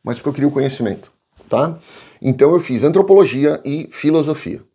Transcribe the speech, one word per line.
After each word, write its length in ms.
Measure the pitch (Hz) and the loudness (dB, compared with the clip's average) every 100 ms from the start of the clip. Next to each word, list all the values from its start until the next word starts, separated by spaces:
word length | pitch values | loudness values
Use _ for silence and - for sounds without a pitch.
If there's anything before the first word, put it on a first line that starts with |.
mas 140 | - 120 | -10 -6
porque 140 | 147 | -6
eu 20 | |
queria 160 | 135 139 | -2 -2
o 40 | |
conhecimento, 600 | 139 135 135 110 92 - _ _ _ - | 0 -4 -2 -6 -6 -12 _ _ _ -4
tá? 320 | 113 160 160 - - - _ | -2 -2 -4 -18 -20 -20 _
Então 300 | - 131 143 | -4 2 2
eu 60 | 175 | 2
fiz 240 | 165 120 | 0 0
antropologia 760 | 147 190 196 196 147 123 147 151 | 2 2 4 4 4 2 -2 -2
e 240 | 139 147 - | -6 -8 -8
filosofia. 720 | - 147 160 147 151 85 - - | -4 0 0 0 -6 -8 -12 -14